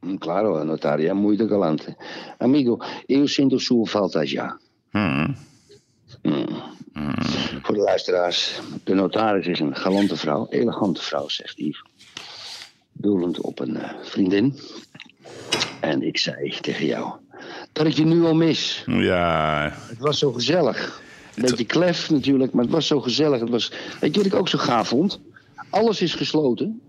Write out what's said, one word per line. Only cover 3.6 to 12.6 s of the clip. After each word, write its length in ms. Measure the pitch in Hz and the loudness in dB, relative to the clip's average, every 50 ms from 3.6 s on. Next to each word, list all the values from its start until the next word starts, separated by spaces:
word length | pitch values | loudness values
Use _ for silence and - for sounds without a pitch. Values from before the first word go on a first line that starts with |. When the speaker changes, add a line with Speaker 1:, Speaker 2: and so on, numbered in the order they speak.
| - - 127 120 110 | 2 2 2 2 2
Speaker 1:
falta 380 | 95 - 107 101 90 - 82 78 | 2 2 0 0 2 2 0 0
já. 320 | 67 69 - 60 - - - _ _ _ _ _ _ _ | 0 -2 -4 -4 -6 -8 -12 _ _ _ _ _ _ _
Speaker 2:
Hmm. 420 | 101 107 87 67 69 78 - 135 - - - _ _ _ _ - - _ _ _ _ _ _ - - _ | 0 0 2 2 0 0 0 -2 -6 -10 -20 _ _ _ _ -20 -20 _ _ _ _ _ _ -20 -4 _
Speaker 1:
Hmm. 240 | - 73 71 - - - - - - - - - - _ | 0 0 0 -2 -4 -6 -8 -10 -12 -16 -18 -20 -16 _
Speaker 2:
Hmm. 200 | 73 76 73 67 - - 73 71 69 65 - - 69 67 | -6 -4 -4 -2 -2 -2 -2 -2 -2 -4 -4 -6 -8 -2
Speaker 1:
Voor 120 | - 110 | 0 2
de 60 | 107 | 2
luisteraars, 800 | 101 98 95 90 - - 90 90 87 87 87 - - - - - - - - - - | 4 2 2 2 2 2 2 2 2 2 2 0 -2 -2 -4 -8 -10 -10 -12 -10 -2
de 100 | - 95 | 0 2
notaris 520 | 95 95 90 - 110 110 110 104 98 80 | 4 2 2 2 2 2 2 2 2 0
is 140 | 87 87 82 | 0 -2 0
een 160 | 80 73 67 | -2 -2 -2
galante 400 | - - 95 95 101 104 98 85 | -2 0 2 2 4 2 2 0
vrouw, 300 | 76 - 78 73 76 113 - | -2 -2 -2 -2 -2 -2 -2
elegante 520 | - 139 123 117 107 - - 101 82 - - | 0 0 0 0 0 0 0 0 0 -2 -4
vrouw, 260 | - - 73 71 73 | -4 -4 -4 -4 -4
zegt 300 | - - - - - - | -8 -8 -8 -12 -12 -8
Yves. 240 | - 78 76 - - _ _ _ - - - - - - - - - - - - | -6 -6 -6 -8 -14 _ _ _ -20 -20 -18 -18 -18 -16 -18 -16 -16 -16 -16 -16